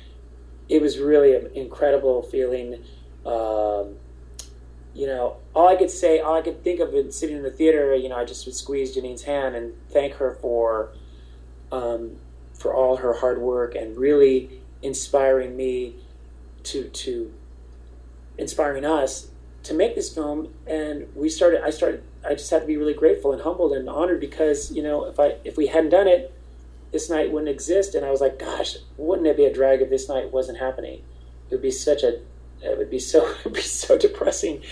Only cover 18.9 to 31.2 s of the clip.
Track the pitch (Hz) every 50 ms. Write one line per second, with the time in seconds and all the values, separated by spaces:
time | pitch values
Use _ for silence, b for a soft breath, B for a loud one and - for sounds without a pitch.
18.9 | 160 151 135 131 - - - - - - - - - - - - 156 160 190 233
19.9 | - - - - - 160 151 147 147 151 160 165 - - - - 156 156 156 151
20.9 | 147 143 - - - 139 147 160 160 - 185 175 165 147 - 151 156 - 175 160
21.9 | 165 - - - - - - - 147 143 - - 165 156 156 151 156 147 151 151
22.9 | 143 - 151 165 202 - - 139 131 123 - 160 175 - 175 147 139 135 127 131
23.9 | 120 143 170 185 175 147 147 139 - - 160 156 147 139 - - - 156 147 151
24.9 | 147 147 - - - - 147 147 - - - - - - 151 135 - 160 160 151
25.9 | 160 185 202 190 180 175 175 - - - - - - - - - - - - -
26.9 | - 156 - - 165 156 147 - 156 151 151 151 139 131 - 151 175 196 190 -
27.9 | - 156 151 139 139 135 139 135 - - - - - - - - - - - -
28.9 | - - 147 160 190 - 165 156 143 147 143 131 123 127 135 135 135 131 131 131
29.9 | 135 131 - - 139 131 120 - - 131 131 131 123 120 131 131 131 - - -
30.9 | - - - - - -